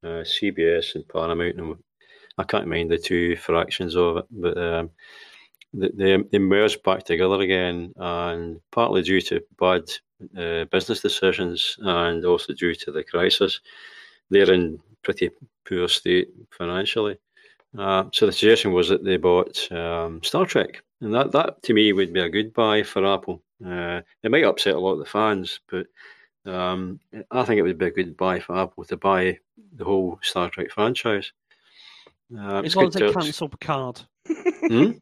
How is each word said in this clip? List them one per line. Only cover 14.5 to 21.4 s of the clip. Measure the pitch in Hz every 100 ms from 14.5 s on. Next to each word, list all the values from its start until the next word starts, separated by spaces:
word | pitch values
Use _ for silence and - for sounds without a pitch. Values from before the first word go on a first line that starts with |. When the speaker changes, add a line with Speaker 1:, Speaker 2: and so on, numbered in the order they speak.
Speaker 1:
in | 92 87 80 _ _
pretty | - - - - - _ -
poor | 92 87
state | - - 90 - - - -
financially. | 87 90 98 - 104 95 _ _ _ _ _ 101
Uh, | 98 95 95
so | - 104
the |
suggestion | 92 107 113 104
was | 90 85
that | 95
they | 95 90
bought, | 87 87 90 - -
um, | 87 85 85 82 80
Star | - 160 185
Trek, | - - - _ _
and | 110
that, | 113 135
that | 139